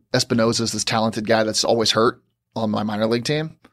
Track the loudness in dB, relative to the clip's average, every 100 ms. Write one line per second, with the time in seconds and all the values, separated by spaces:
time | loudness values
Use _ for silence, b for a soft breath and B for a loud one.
0 | _ -2 0 2 2 0 -2 -4 -2 0
1 | 0 -2 0 2 2 0 2 2 2 2
2 | 2 0 _ _ _ -6 -2 -2 -2 -2
3 | 0 0 -2 -4 -4 -12 _